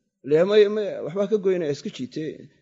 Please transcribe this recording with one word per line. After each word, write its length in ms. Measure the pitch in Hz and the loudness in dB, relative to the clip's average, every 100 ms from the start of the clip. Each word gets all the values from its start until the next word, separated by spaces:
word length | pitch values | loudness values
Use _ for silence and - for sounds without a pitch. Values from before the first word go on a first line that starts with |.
| _ _ 131 | _ _ 0
Ilaahay 200 | 151 190 | 2 4
may, 180 | 214 208 | 6 4
may, 180 | 214 196 120 | 2 -4 -6
waxbaa 260 | 123 190 196 | -6 -4 -2
ka 80 | 214 | 0
goynaya, 340 | 190 180 156 | 0 0 -2
iska 180 | 139 214 | -4 -8
jiitee, 400 | - - 151 156 - - _ | -10 -10 -8 -10 -10 -18 _